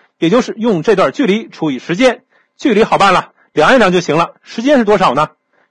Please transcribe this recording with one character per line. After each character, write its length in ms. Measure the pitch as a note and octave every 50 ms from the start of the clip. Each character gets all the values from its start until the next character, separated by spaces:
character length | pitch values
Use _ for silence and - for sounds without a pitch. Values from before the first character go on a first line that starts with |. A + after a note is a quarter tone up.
| _ _ _ _
也 100 | E3+ E3
就 120 | G#3+ B3+
是 120 | - A3 -
用 260 | A3 G#3+ A#3+ G3 D#3+ D3+
这 120 | A3+ G#3
段 160 | F#3 E3+ C3+
距 140 | - - C#4
离 240 | F#3 G3+ A3+ - -
除 220 | - - D#3+ D3+
以 80 | C3 A#2+
时 160 | - - E3+
间。 280 | F#3+ C4 B3+ G#3 - _ _ _ _ _ _ _
距 160 | _ - C#4+ G#3
离 100 | G3+ -
好 140 | - D#3+
办 160 | D3 G3 G3 F3+
了， 180 | D#3 - - _ _ _ _ _
量 200 | D3+ D3+ G3 B3+
一 20 |
量 140 | B3+ G#3 F3+
就 100 | F3+ F3+
行 160 | - - C#3+
了。 180 | E3 - - - _ _
时 180 | - - A#3
间 160 | A3+ C#4+ D4+
是 60 | B3+ A3+
多 140 | G3+ G#3+
少 160 | F#3+ F#3+ D3+ A#2+
呢？ 160 | D3 D3+ - _ _ _ _ _ _ _ _